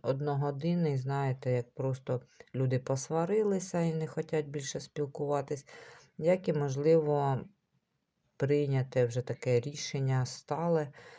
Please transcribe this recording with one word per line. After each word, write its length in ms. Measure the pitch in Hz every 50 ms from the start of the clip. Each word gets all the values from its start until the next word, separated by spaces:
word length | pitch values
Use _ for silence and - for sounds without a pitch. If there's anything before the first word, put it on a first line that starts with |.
одногодинний, 960 | - 123 135 139 147 147 143 139 147 143 143 135 151 170 175 175 165 147 139 131
знаєте, 520 | 127 135 139 139 139 131 127 131 - 127
як 240 | 123 123 120 - -
просто 460 | - 135 135 131 131 - - 127 123 - _ _ - - _ -
люди 240 | 127 131 127 131 123
посварилися 1000 | - - 135 131 - - 151 160 170 180 208 220 214 202 196 185 185 - - 175
і 140 | 170 165 160
не 120 | 160 156
хотять 400 | 151 - 165 160 - 165 156 147
більше 340 | 143 143 147 135 - - 143
спілкуватись, 840 | 135 - - 151 147 135 135 - 147 143 143 143 139 - 147 135 - - - - - - - - - - - -
як 300 | 151 170 185 185 185 185
і, 40 |
можливо, 880 | 151 147 143 139 131 139 147 160 165 165 151 147 147 147 143 139 135 110 - - _ _ _ _ _ _ _ _ _ _ _ _ _ _ _ _ _
прийняте 680 | - 147 135 147 147 147 135 135 131 131 131 - 127 123
вже 180 | 117 117 127
таке 380 | 123 - 120 - - 131 123 120
рішення 680 | 120 143 147 - - - - 139 135 131 131 127 127
стале 640 | 127 - - - - 147 151 165 170 170 156 147 135 - - - - -